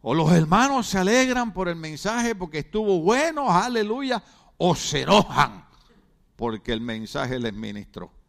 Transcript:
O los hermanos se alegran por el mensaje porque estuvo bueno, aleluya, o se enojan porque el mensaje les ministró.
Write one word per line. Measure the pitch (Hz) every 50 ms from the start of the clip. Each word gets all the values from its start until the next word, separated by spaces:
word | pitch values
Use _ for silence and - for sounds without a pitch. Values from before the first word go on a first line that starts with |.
O | _ 113 123
los | 165 160 151
hermanos | 175 170 160 151 175 208 247 277 277 262 226
se | - - 190
alegran | 185 190 220 247 262 254 247 247 240 233 175
por | 180 185 175
el | 170
mensaje | 165 160 156 156 143 - 196 220 240 233 233 226
porque | 196 185 165 147 156
estuvo | 147 - - 214 220 208 196 175
bueno, | 156 180 226 262 302 330 320 294 285 240
aleluya, | 175 175 202 247 247 226 208 208 220 262 277 262 247 214 - _ _ _ _ _ _ _
o | 156 180 165
se | - - - 147 147 131
enojan | 139 196 208 - - 127 123 143 127 107 95 - _ _ _ _ _ _ _ _ _ _ _ _ _ _
porque | _ 110 117 110 107 _ - 120
el | 110
mensaje | 117 120 113 110 110 107 - 143 139 123 127 127
les | 120 113 104
ministró. | 104 110 107 104 104 101 - _ - 87 - _ - _